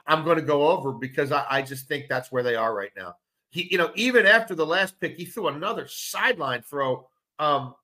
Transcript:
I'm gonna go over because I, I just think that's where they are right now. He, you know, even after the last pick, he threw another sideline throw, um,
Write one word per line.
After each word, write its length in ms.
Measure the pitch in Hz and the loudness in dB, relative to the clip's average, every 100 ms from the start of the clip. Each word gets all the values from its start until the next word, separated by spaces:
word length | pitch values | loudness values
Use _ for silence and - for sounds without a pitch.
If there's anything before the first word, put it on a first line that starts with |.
| 147 | 0
I'm 180 | 156 | 2
gonna 180 | 156 160 | 4 2
go 260 | 143 147 151 | 2 4 4
over 240 | 180 135 | 2 -2
because 400 | 113 131 151 139 | -6 -4 -2 0
I, 120 | 143 - | 0 0
I 120 | 135 | -2
just 260 | 135 131 - | -4 -10 -8
think 180 | 143 - | -6 -4
that's 240 | 131 - | -6 -2
where 100 | 127 | -2
they 120 | 123 | 0
are 200 | 113 113 | 0 0
right 180 | 104 101 98 | -2 -6 -10
now. 200 | 90 - _ _ _ | -14 -16 _ _ _
He, 180 | 170 180 | -8 -2
you 80 | 180 | 0
know, 120 | 156 | 0
even 320 | 196 254 240 196 | 0 4 6 8
after 280 | 220 - | 6 4
the 120 | 165 156 | -2 0
last 340 | 185 190 - | 2 0 -4
pick, 160 | 170 170 | -8 -6
he 80 | |
threw 240 | 160 233 160 | -10 -4 -4
another 380 | 147 196 196 131 | -2 -4 -6 -8
sideline 760 | - - 190 240 190 135 123 | -10 -8 -2 0 0 -2 -4
throw, 460 | - 143 135 127 - _ _ - | -4 -2 -2 -2 -8 _ _ -2
um, 360 | 151 139 127 - | 0 0 -2 -12